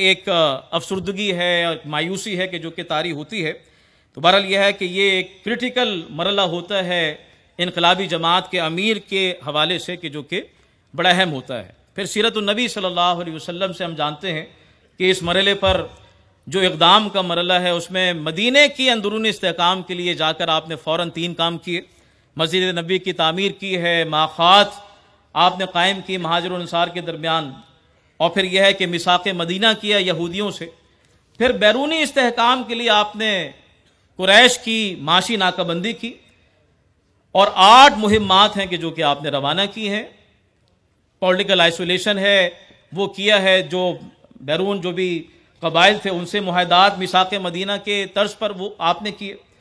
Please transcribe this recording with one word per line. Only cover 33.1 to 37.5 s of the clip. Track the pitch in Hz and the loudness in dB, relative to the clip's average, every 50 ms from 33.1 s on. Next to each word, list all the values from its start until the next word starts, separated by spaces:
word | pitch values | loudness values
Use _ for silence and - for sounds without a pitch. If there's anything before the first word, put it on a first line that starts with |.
| 208 208 220 220 202 185 160 139 - _ _ _ _ _ _ _ _ _ _ _ _ - | -4 -4 -2 -2 -2 -2 -4 -6 -10 _ _ _ _ _ _ _ _ _ _ _ _ -2
कुरैश | 185 190 196 220 254 247 247 - | 2 6 8 8 8 8 6 2
की | - 226 226 220 220 196 180 - 139 | -4 -4 -2 -2 -2 -4 -6 -6 -2
माशी | 151 170 185 185 - 233 | 2 2 2 2 0 0
नाकाबंदी | 202 190 180 180 185 175 170 170 175 180 226 226 | 0 0 0 0 -2 -2 -4 -4 -4 -4 -4 -6
की, | - - 233 285 - _ _ _ _ _ _ _ _ _ _ _ _ _ _ _ _ _ _ _ _ _ _ - | -6 -8 -12 -12 -14 _ _ _ _ _ _ _ _ _ _ _ _ _ _ _ _ _ _ _ _ _ _ 2
और | 185 202 208 | 2 2 4